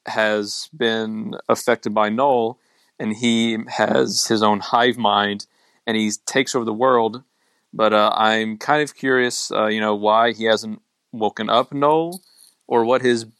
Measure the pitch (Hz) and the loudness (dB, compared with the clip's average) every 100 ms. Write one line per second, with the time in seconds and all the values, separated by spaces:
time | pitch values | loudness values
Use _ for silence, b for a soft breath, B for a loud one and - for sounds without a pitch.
0 | - 113 107 107 101 - - 156 117 113 | -6 -2 0 0 -4 -8 -12 -4 -2 0
1 | 110 110 110 - - 117 - 117 113 107 | -4 -6 -8 -6 -2 0 0 -2 0 0
2 | 107 113 143 123 113 123 _ _ _ - | 0 2 2 2 -2 -6 _ _ _ -8
3 | 107 107 120 113 113 110 - - 110 120 | -6 -2 0 2 0 -2 -4 -2 2 2
4 | 127 - - 110 107 101 - 120 123 120 | 0 -2 0 2 2 0 0 2 2 2
5 | 104 101 101 104 - _ _ _ - 110 | 0 2 0 -4 -10 _ _ _ -4 -2
6 | 107 - - 135 131 131 113 110 131 123 | -2 -4 -4 -2 -2 -2 -4 0 2 2
7 | 113 123 - _ _ _ _ - 110 107 | 0 -4 -16 _ _ _ _ -2 2 4
8 | 107 - 110 110 110 107 - 151 147 - | 2 2 2 2 -2 -4 -2 0 -2 -4
9 | 135 127 123 - - 107 107 107 107 104 | 0 0 0 -2 -4 -2 0 0 0 0
10 | 107 113 120 107 113 110 110 107 _ _ | 2 4 2 2 0 0 -2 -14 _ _
11 | _ 117 104 - 107 113 131 143 147 160 | _ -4 -4 -2 0 0 0 0 2 2
12 | 165 185 b b b b - 120 113 127 | 0 -8 b b b b -2 0 2 2
13 | 127 117 113 _ | 2 0 -2 _